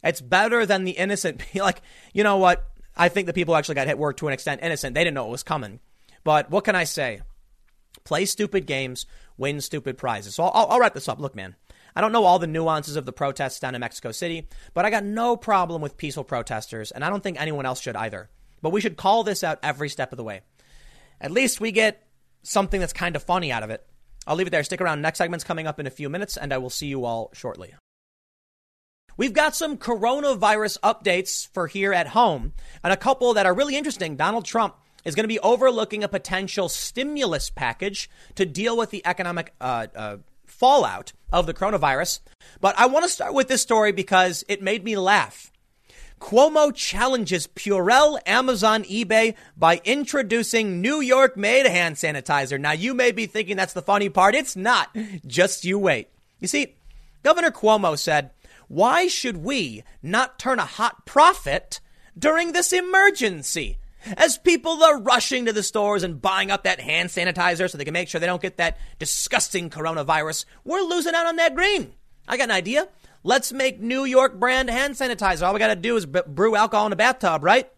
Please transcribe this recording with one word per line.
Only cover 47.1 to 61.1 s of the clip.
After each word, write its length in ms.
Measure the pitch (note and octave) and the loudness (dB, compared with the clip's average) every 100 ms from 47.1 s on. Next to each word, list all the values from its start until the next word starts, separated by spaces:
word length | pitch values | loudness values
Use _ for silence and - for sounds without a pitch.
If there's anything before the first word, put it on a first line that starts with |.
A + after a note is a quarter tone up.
| C4 F#3 F3+ - | 0 0 -4 -4
Purell, 720 | - G3+ G3 F3+ B3+ D4+ C#4+ - | -8 -2 0 6 6 6 2 0
Amazon, 580 | A3 C4 A#3 G#3+ A3 | 0 2 2 2 2
eBay 500 | G3+ G3+ G#3 A3 A3+ A3 - - | -2 -6 2 2 2 -2 -18 2
by 240 | E3 E3+ | 4 4
introducing 960 | F#3+ C#4 C#4 C#4+ G#3+ A#3 A#3 A3+ G#3+ F3 | 2 -2 0 -2 0 0 2 0 0 -2
New 200 | G#3 D4+ | 0 0
York-made 640 | B3+ B3+ C4 B3+ G3+ B3+ C4 | 2 6 6 4 2 6 6
hand 300 | F3+ E3+ D3+ | 4 0 -2
sanitizer. 640 | D#3+ D3 B2+ D3 C3 C#3 | -4 -4 0 0 0 -2
Now, 120 | D3 | -2
you 200 | D#3 A3 | -2 -2
may 200 | B3+ B3 | 2 2
be 140 | G3+ G#3+ | 2 -6
thinking 300 | G#3+ F#3 F#3+ | -6 -4 -2
that's 160 | F#3 | -4
the 100 | F#3 | -4
funny 260 | F3 G3+ G3+ | 0 2 2
part. 260 | - F#3+ | 6 6
It's 220 | B3+ D4+ F#3+ | 6 -2 -4
not. 400 | G3+ A#3 - G#3+ G#3+ F#3+ C3+ | 0 2 0 -6 -8 -10 -6
Just 380 | B2+ F#3 - | 2 2 2
you 140 | F3 G3+ | -2 0
wait. 300 | F#3+ C3 - _ _ _ | 2 0 -2 _ _ _
You 80 | - | -4
see, 260 | D4 - _ - - - _ | -2 -2 _ -20 -20 -20 _
Governor 300 | C#4 E4+ E4+ | 4 4 4
Cuomo 440 | - G#3+ A3 F#3+ D3 | 2 2 4 2 0
said, 360 | - D3+ C3+ _ - - _ | 0 0 0 _ -20 -20 _
"Why 400 | C#3 A3 D#4+ F#4 | 2 4 4 2
should 300 | - B3+ F3+ | -2 -4 -6
we 480 | E3+ C#4 D#3 G#2+ - - | -4 -4 -4 -8 -18 -14
not 380 | C#3+ G#3+ C4 - | -2 0 0 -4
turn 180 | B3+ B3 | -4 -2
a 60 | |
hot 420 | D#3+ - A3+ - | -2 -2 -4 -4
profit 760 | - | -2